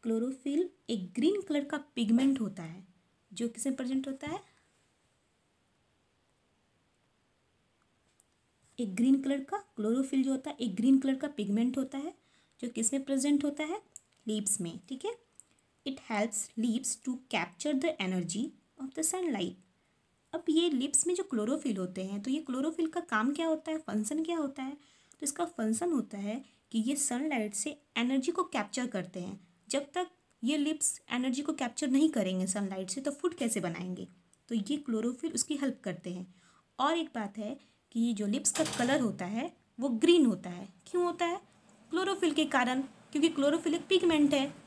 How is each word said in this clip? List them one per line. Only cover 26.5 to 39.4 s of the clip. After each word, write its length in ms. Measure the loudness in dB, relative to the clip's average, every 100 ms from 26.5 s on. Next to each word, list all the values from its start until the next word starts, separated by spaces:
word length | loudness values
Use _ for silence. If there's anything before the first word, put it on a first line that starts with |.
| _ _
कि 60 | -2
ये 180 | 0 0
sunlight 580 | 0 0 0 0 -2
से 280 | -4 -6 -8 _ -2
एनर्जी 360 | 2 2 2
को 120 | 0
capture 420 | 0 -2 -2 -4 -4
करते 340 | -4 -6 -8
हैं। 260 | -8 -10 -14 _ -4
जब 160 | -4 -2
तक 160 | -4 -4 _ _ _
ये 140 | 0 2
lips 440 | 2 2 0 -2 -4
energy 320 | -2 0 -2
को 100 | -2
capture 360 | -2 -4 -2 2
नहीं 220 | 6 6
करेंगे 360 | 4 0 0 0
sunlight 440 | 0 -2 -4 -6
से, 100 | -4
तो 100 | -4
food 240 | -2 -4
कैसे 260 | 0 -2 0
बनाएंगे? 480 | -2 -4 -6 -6 -10 -16 _ _ _
तो 60 |
ये 220 | -2 0 -2
chlorophyll 560 | 0 0 0 -2 -4
उसकी 240 | -4 -2 0
help 240 | -2 -2
करते 260 | -6 -8 -8
हैं। 240 | -10 -10 -16 _ _ _ -2
और 200 | 0 2
एक 120 | -2
बात 240 | -4 -6 -6
है 220 | -8 -8 -14 _ _
कि 220 | 0 0
जो 120 | 2 0
लिप्स 260 | 0 0
का 120 | 0 -2 0
color 220 | 2 2
होता 260 | 2 -2 -4
है 300 | -4